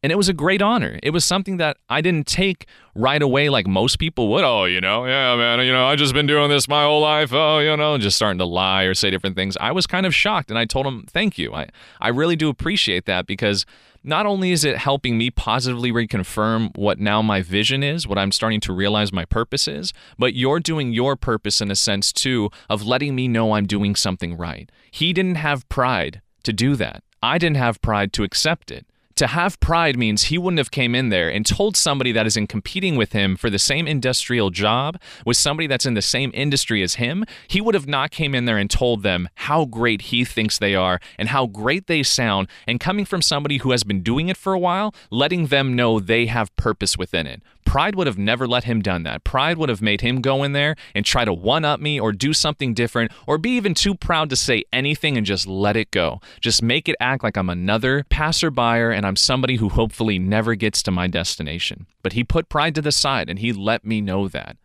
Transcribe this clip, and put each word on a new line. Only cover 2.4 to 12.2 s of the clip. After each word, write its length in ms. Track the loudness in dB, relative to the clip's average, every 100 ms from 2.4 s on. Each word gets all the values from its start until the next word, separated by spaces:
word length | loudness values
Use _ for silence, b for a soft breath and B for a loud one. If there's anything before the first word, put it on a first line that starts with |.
| 0 -2 -10 B B
right 260 | -2 0 2
away 280 | 2 4 4
like 180 | 2 2
most 320 | 2 2 0
people 300 | -2 0 2
would. 160 | 2
"Oh, 200 | 2 2
you 160 | 2 2
know, 240 | 0 0 0
yeah, 280 | 0 2
man, 240 | 2 2 2 2
you 60 |
know, 140 | 4 4
I've 120 | 4
just 160 | 2
been 140 | 2 4
doing 200 | 4 4
this 200 | 2 2
my 160 | 2
whole 160 | 4 4
life. 320 | 4 2 2
Oh, 260 | 2 2 4
you 180 | 2 2
know," 220 | 2 2
just 160 | 0
starting 240 | 2 0 0
to 60 |
lie 400 | 0 0 2 2
or 100 | 2
say 160 | 2 0
different 240 | 0 -2
things. 220 | -4 -4 -2
I 120 | -2
was 160 | 0 -2
kind 180 | 0 0
of 80 |
shocked, 360 | 0 0 -2 -2
and 80 | -4
I 80 | -2
told 200 | -2 -4
him, 180 | -6 -6
"Thank 260 | -2 -2 -2
you. 160 | -6
I, 140 | -6 -10 B B B
I 100 | -2
really 260 | 0